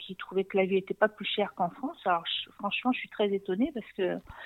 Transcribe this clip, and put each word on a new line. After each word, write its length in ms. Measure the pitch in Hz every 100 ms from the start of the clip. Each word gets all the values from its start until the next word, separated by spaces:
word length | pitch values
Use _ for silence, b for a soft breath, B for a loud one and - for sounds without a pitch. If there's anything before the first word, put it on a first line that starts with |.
qui 160 | - 190
trouvait 260 | - 190
que 140 | 190 196
la 80 |
vie 120 | 190 190
était 160 | 190
pas 120 | 196 214
plus 180 | -
chère 300 | 202 - 202
qu'en 160 | - 175
France. 260 | - 277 339 196
Alors, 180 | 170 165
je, 240 | - - -
franchement, 320 | 202 - 254
je 60 | 254
suis 100 | -
très 240 | - 208
étonnée 380 | 196 196 185 285
parce 140 | 247 - -
que 220 | 180 170 - B